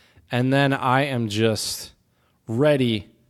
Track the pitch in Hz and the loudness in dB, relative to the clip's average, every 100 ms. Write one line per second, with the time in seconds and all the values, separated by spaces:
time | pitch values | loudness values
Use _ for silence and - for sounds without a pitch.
0 | _ _ _ 123 131 135 139 135 131 131 | _ _ _ -2 2 2 2 0 0 0
1 | 143 127 110 104 113 107 - - - _ | 0 -2 -2 0 0 0 -6 -10 -14 _
2 | _ _ _ _ - 113 151 143 123 107 | _ _ _ _ -8 0 2 2 0 -2
3 | - _ | -6 _